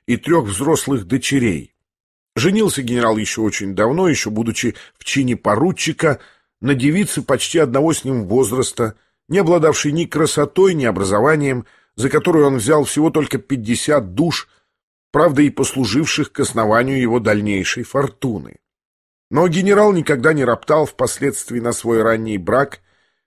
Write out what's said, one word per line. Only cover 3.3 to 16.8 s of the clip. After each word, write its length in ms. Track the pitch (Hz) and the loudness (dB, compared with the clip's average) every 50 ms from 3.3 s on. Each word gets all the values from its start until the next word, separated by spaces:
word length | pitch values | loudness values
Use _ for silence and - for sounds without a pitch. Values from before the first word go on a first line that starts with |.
| - 110 110 | -4 -2 -2
очень 320 | 104 - - 101 98 95 | -2 -2 -4 -6 -6 -2
давно, 320 | 92 104 117 143 175 190 | 0 0 0 2 0 0
еще 240 | 175 139 - - 107 | 0 0 0 -2 -4
будучи 440 | 110 107 117 113 107 - - 117 - - - - _ | -4 -4 -4 -4 -4 -4 -4 -4 -6 -6 -16 -20 _
в 60 | _ - | _ -10
чине 320 | - - 135 135 123 117 | -4 -2 -2 0 0 -2
поручика, 840 | - - 107 104 107 147 190 - - - 160 151 - 160 156 131 - - - _ _ _ _ _ - | -2 0 0 0 2 2 0 0 -2 -4 -6 -4 0 0 0 0 -2 -6 -20 _ _ _ _ _ -6
на 120 | - 131 143 | -2 -2 0
девице 480 | 123 123 147 156 202 202 - - 151 | 0 2 0 2 0 0 -2 -4 -6
почти 380 | - - 135 120 - - - 170 | -2 -2 -2 -2 -2 -2 0 0
одного 340 | 151 123 117 131 151 165 151 | 0 2 2 0 2 2 0
с 100 | - - | -2 -2
ним 240 | 131 131 120 101 | -4 -4 -4 -2
возраста, 680 | 87 107 131 131 101 120 131 117 - - - 117 110 - _ _ _ _ _ _ - | 0 2 2 2 2 0 -2 -2 -4 -2 -4 -4 -4 -6 _ _ _ _ _ _ -2
не 100 | 151 196 | 0 0
обладавшей 520 | 190 160 175 165 151 156 143 - - 147 | 2 4 2 4 4 2 2 2 -2 -2
ни 140 | 143 165 165 | -2 -2 -4
красотой, 680 | - - 151 160 139 - 156 143 143 - 180 190 190 175 | -4 -2 0 0 0 0 0 -2 0 2 4 4 4 4
ни 120 | 151 131 | 2 0
образованием, 800 | 117 95 95 98 92 101 104 120 151 160 151 143 139 131 120 113 _ _ _ _ _ - | 0 0 0 -2 0 0 2 2 2 2 2 0 -2 -2 -4 -6 _ _ _ _ _ -8
за 140 | - 117 135 | -4 -4 0
которую 380 | 143 151 - 180 165 156 147 | 0 0 2 2 4 4 4
он 100 | 139 135 | 4 2
взял 260 | 123 101 127 156 151 135 | 0 0 2 2 2 2
всего 260 | - - 147 151 160 | 0 0 0 0 2
только 260 | - 156 143 - - | 2 0 -2 -2 -4
пятьдесят 800 | - - - 143 123 104 107 120 - - 151 147 143 110 90 90 | -6 -4 -4 -6 -4 -2 -2 -2 -2 0 0 0 0 0 -2 -2
душ, 320 | 120 165 170 - - - _ _ _ _ _ _ _ _ _ _ _ _ _ | -2 0 0 0 -4 -8 _ _ _ _ _ _ _ _ _ _ _ _ _
правда, 300 | - 143 165 170 135 139 | 0 2 2 2 4 4
и 80 | 147 139 | 2 2
послуживших 800 | - - 135 - - 131 127 98 101 143 160 - - - 139 - | 2 -2 -4 -2 -2 -2 -2 0 0 0 0 0 -2 -4 -4 -4
к 80 | - - | -2 -4
основанию 600 | 135 - - 113 110 104 110 117 | -4 -2 0 0 0 2 2 2